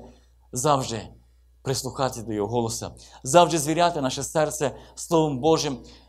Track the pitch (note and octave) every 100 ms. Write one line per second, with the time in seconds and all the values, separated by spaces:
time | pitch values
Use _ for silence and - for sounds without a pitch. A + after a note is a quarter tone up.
0 | - - _ _ _ B2 D3 C#3 A2+ A2
1 | F2+ - _ _ _ _ C3+ B2 B2+ -
2 | C3 A#2+ G#2+ G#2+ G2+ A#2+ A2+ A2+ F2+ -
3 | - - C3 E3+ E3+ E3 C#3 D#3+ F3 E3
4 | C3 C#3 C3 D#3+ D3+ - C3+ - - -
5 | - E3 D#3 B2+ D#3 D#3 C#3+ B2 - -